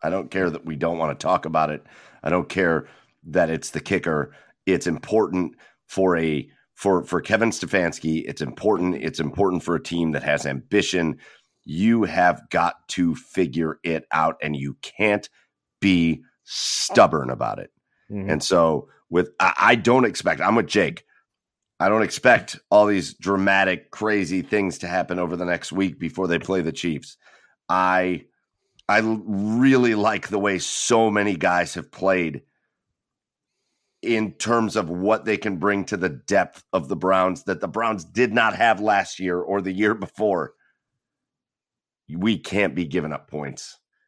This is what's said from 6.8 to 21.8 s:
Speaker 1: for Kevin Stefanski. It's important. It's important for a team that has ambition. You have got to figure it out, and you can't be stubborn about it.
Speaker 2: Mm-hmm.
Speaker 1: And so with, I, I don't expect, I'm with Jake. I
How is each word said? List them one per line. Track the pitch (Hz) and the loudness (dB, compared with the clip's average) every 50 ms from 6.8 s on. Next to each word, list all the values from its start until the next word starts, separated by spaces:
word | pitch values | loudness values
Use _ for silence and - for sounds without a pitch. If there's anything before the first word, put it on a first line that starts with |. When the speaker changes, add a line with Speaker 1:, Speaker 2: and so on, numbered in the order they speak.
| - 98 95 87 80 | 0 2 2 2 0
Speaker 1:
for | - 92 85 | -2 -4 -4
Kevin | 71 - 98 101 117 117 | -2 0 0 2 2 0
Stefanski. | - - 92 82 - 95 87 82 78 - - 80 80 78 - | -2 -4 -4 -2 0 0 0 0 -2 -4 -4 -4 -4 -4 -4
It's | - - - | -8 -8 -8
important. | 78 71 - - - 104 104 82 90 90 90 | -8 -10 -8 -2 0 0 0 2 0 -2 -2
It's | - - 82 - - | -4 -6 -6 -6 -6
important | 80 73 - - 101 95 90 85 | -6 -4 -2 0 0 0 0 -2
for | - - 85 | -2 -4 -4
a | 80 - | -4 -4
team | - 85 85 82 80 | -4 -4 -2 -2 -2
that | 73 69 69 | -2 -2 -2
has | 76 73 71 - | -2 -2 -2 -2
ambition. | 71 67 67 - - 101 104 90 - - 90 82 80 71 - - - - _ _ _ _ _ _ | -4 -6 -8 -4 -2 0 0 0 0 0 0 0 -2 -4 -6 -12 -20 -20 _ _ _ _ _ _
You | 71 73 85 101 113 117 117 104 | -8 -4 0 2 2 4 2 2
have | 90 - 90 90 90 85 - - - | 0 2 2 4 4 2 0 -4 -4
got | - 85 85 87 - - _ - | -2 0 0 -2 -2 -6 _ -6
to | - - 87 85 80 | -2 0 0 0 0
figure | 80 - - - 95 90 76 64 82 80 78 73 - - | -4 -8 -6 -2 -2 -2 0 0 -2 -2 -4 -4 -6 -6
it | 85 80 80 - - - | -4 -4 -4 -4 -2 -2
out, | 80 80 82 78 - | 0 0 0 -2 -4
and | 76 76 76 | -6 -6 -6
you | 69 69 71 67 - | -6 -6 -8 -10 -12
can't | - - - - 104 104 101 104 - - _ _ _ _ _ _ _ _ _ _ | -14 -14 -4 0 0 2 2 0 -2 -8 _ _ _ _ _ _ _ _ _ _
be | - 98 92 85 82 82 76 - - _ _ _ _ | 2 4 4 4 4 2 0 -2 -6 _ _ _ _
stubborn | - - - - - - - - - - 117 110 - - 76 64 64 | -12 -10 -8 -6 -4 -4 -4 -4 2 6 6 6 6 4 0 -4 -4
about | 64 55 60 55 50 50 | -6 -4 -4 -6 -6 -8
it. | 50 - _ _ _ _ _ _ _ - | -12 -16 _ _ _ _ _ _ _ -12
Speaker 2:
Mm-hmm. | 104 101 95 98 | -10 -8 -4 -2
Speaker 1:
And | 80 73 | -2 -2
so | - - 95 87 82 82 78 67 - - _ _ _ - | 0 2 4 4 4 4 2 0 -4 -8 _ _ _ -2
with, | 85 90 - - - | 0 0 0 0 -2
I, | - 92 92 - | -2 0 0 0
I | 71 92 113 123 | 2 4 4 4
don't | 117 90 117 123 131 123 | 4 4 4 4 4 4
expect, | 107 - - - 92 80 76 | 2 0 -2 -2 -2 -2 0
I'm | 87 98 110 | 0 2 2
with | 117 98 | 2 2
Jake. | - - 104 87 71 85 - - _ _ _ _ _ _ _ _ _ _ _ _ _ _ | 2 2 2 2 2 -2 -8 -16 _ _ _ _ _ _ _ _ _ _ _ _ _ _
I | - | -2